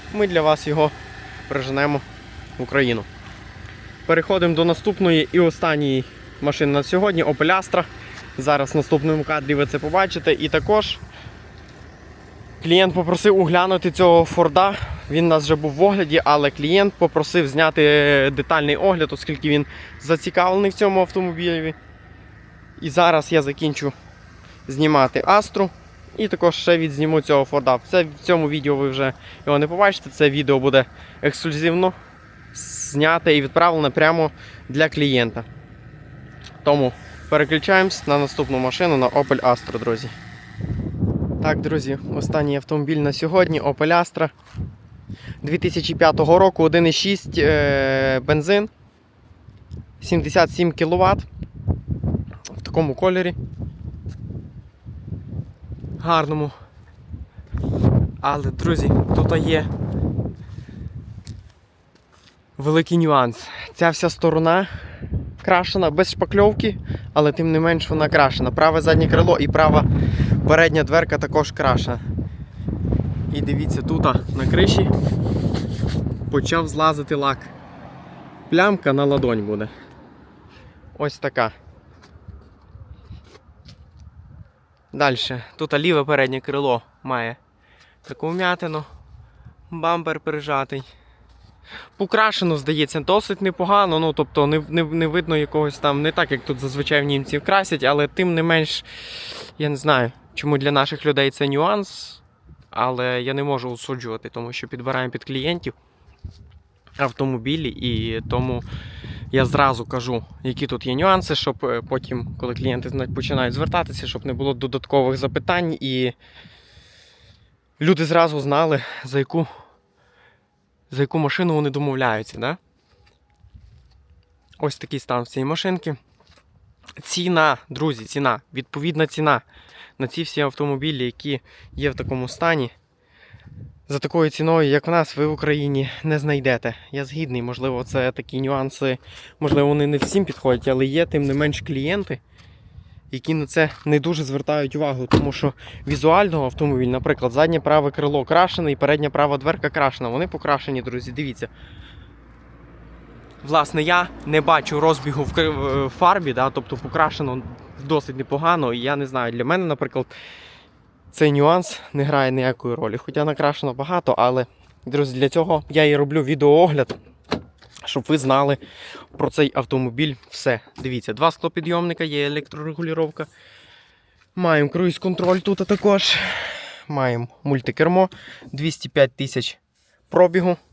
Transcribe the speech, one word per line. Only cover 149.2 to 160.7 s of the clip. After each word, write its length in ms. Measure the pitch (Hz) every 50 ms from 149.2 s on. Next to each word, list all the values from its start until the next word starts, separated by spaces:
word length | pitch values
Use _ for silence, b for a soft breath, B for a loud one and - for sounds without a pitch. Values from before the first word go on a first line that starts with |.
| 147 147 143 135
дверка 320 | 131 151 165 - - 147
крашена. 400 | - 156 143 131 - - 131 117
Вони 180 | 117 135 175 185
покрашені, 540 | - 147 - 156 143 135 - - 139 127
друзі, 300 | 110 123 120 123 117 127
дивіться. 360 | 120 131 151 135 117 - - 110 B B B B B B B B B B B B B - - - - - - - - - - - - - - - - - - - - - - - - - -
Власне, 400 | 139 151 160 147 - - 160 151
я 240 | 165 175 175 180 175 - - -
не 160 | 147 151 156
бачу 380 | 147 160 165 151 131 - 156 147
розбігу 440 | 156 160 160 135 131 147 135 143 143
в 100 | 127 -
кри-, 160 | 165 165 156
в 400 | 151 139 139 139 131 139 139 131
фарбі, 440 | - - 185 175 196 202 170 143 123
да, 160 | 123 131 135
тобто 280 | - - 120 - 143 127
покрашено 640 | - 131 - 160 156 151 - - 156 135 127 131 113 - - - - - - - 139
досить 320 | 139 160 147 - - 131 131
непогано, 560 | 131 - 139 139 160 165 175 170 143 123 117
і 60 | 123
я 160 | 120 131 143
не 120 | 139 143 131
знаю, 240 | 131 131 123 120
для 140 | 117 120 120
мене, 200 | 131 170 185 185
наприклад, 400 | 165 147 - 147 131 - 131 127 B B B B B B B B B B B B B